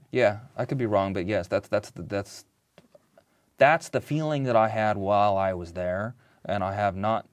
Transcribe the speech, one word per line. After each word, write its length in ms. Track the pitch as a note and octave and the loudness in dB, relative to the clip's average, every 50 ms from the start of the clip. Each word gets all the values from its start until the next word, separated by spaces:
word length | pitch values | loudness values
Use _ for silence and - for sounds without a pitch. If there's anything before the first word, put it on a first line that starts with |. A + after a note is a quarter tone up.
| _ _ | _ _
Yeah, 280 | - B2+ A#2 G#2 G#2 G#2+ - - - | 0 2 2 2 2 0 -12 -14 -8
I 80 | - C3 | -8 -6
could 120 | - C#3+ C3 | -4 -2 -2
be 60 | A#2+ | -2
wrong, 280 | G#2 G#2 G2 G2 G2 F#2+ | 2 2 2 2 0 -2
but 140 | G2 F2 | -4 -2
yes, 200 | G2+ G#2+ F#2+ G2 | -2 -2 -2 -2
that's, 200 | - G2+ G2+ - | -2 -4 -4 -2
that's 240 | - G#2 G#2 - - | -2 -4 -4 -4 -6
the, 100 | - - E2+ | -14 -14 -10
that's, 420 | - G2+ G2 G2 - - - - _ _ _ _ _ _ - _ _ _ - _ _ _ - _ _ _ _ _ _ _ | -6 -6 -6 -6 -8 -16 -20 -20 _ _ _ _ _ _ -20 _ _ _ -20 _ _ _ -20 _ _ _ _ _ _ _
that's 320 | - C3+ D3 E3 D#3+ - - | 4 6 6 6 2 -2 -4
the 120 | - A#2 | -6 -6
feeling 420 | - - D3 D#3 D#3 D3+ D3+ C#3 C3+ | -4 -2 -4 -2 -2 -2 -2 -2 0
that 100 | B2 A2+ | 2 4
I 140 | A2 A2+ G#2+ | 4 4 4
had 280 | A2 A2 G#2+ G#2+ G2+ | 2 0 0 0 0
while 400 | G2+ G2 G2 G#2 G2+ G#2 G#2 G2 | 0 0 2 4 4 4 4 2
I 160 | F#2+ F#2+ F#2+ F#2 | 2 0 0 -2
was 200 | F2 E2+ E2 E2 | -4 -8 -10 -8
there, 420 | F2+ F2+ F2+ F2+ G2 G#2+ A#2+ A#2+ _ _ _ _ _ - | -6 -4 -4 -2 -4 -4 -6 -10 _ _ _ _ _ -6
and 180 | - G2+ G2+ F#2 | -6 -4 -2 -2
I 100 | F#2+ G2 | -2 -2
have 220 | G2+ G#2 G2 F2+ | 0 0 0 0
not 320 | F#2+ G2+ G#2+ A2 - - _ | 0 -2 -2 -2 -2 -4 _